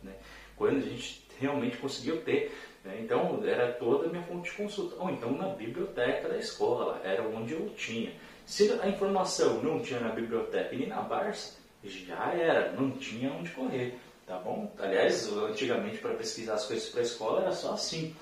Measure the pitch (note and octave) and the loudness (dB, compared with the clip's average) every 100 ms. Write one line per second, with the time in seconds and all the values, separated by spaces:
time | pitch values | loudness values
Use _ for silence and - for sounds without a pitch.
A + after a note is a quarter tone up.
0 | G2 F#2+ - - - - G#2 B2+ - A#2+ | -16 -16 -16 -18 -14 2 4 4 2 -4
1 | - - - - C#3 C3 A#2 - C3+ - | -8 -12 -16 -4 0 2 0 0 -4 -4
2 | A#2+ E3 B2 C3+ - - - - F#2+ G#2 | -2 -2 2 2 2 -6 -14 -14 -10 -6
3 | A2+ B2 - - - A2+ B2 A#2+ A#2 - | 0 2 2 2 2 4 2 2 4 4
4 | E3 E3+ E3+ F3 E3+ - G#3 - F3 - | 2 -2 -4 -6 -6 -4 -4 -4 -4 -2
5 | F3+ B2 A#2 C#3 F#3+ - A2+ - - B2 | -4 -2 -2 0 -2 -4 -4 -4 -2 2
6 | B2 - - - - - G#2+ A#2 - - | 2 2 0 -2 -2 2 2 4 2 0
7 | F#2 F#2+ A2 A2+ A#2+ D#3+ G#3 - - A#2 | 0 2 0 -2 -2 -2 -4 -4 -4 -2
8 | G#2+ - - - - - G#3 - G3 F#3+ | -4 -6 -16 -18 -2 6 6 6 2 2
9 | G3 F#3+ F#3 - - A#2 C#3 D3 - A#2+ | 2 2 2 4 4 4 2 0 -2 -2
10 | A2+ A2+ A2+ A2+ - G2 D#2+ C3 - - | -2 -2 0 0 0 0 0 -2 -2 -2
11 | - B2 G#3 - - - - - G2+ F#2+ | -2 0 0 -2 -8 -14 -20 -16 -12 -12
12 | F2+ F2 B2+ F3 E3 B2+ - - C3+ B2 | -8 -4 0 2 4 6 4 2 0 0
13 | - A2 C3+ E3 E3+ - B2+ C3 B2 A#2+ | -6 -2 -2 -2 -6 -4 -2 0 -2 -6
14 | - - - F#2 - F3+ G#2 - G2 F#2+ | -14 -18 -10 -6 -4 -4 -4 -4 2 6
15 | A#2+ - G#2 G#2 G#2+ - B2 G2+ G#2 A2 | 6 4 0 0 0 0 0 2 0 -4
16 | A#2 A2 A2+ - A2 G#2+ - A2 - B2 | -4 -2 -4 -4 -2 -2 0 -2 -2 0
17 | A#2 - A2+ - - - - G#3 - D#3+ | 0 0 0 2 2 2 -2 -2 -2 -2
18 | D#3+ - | -4 -6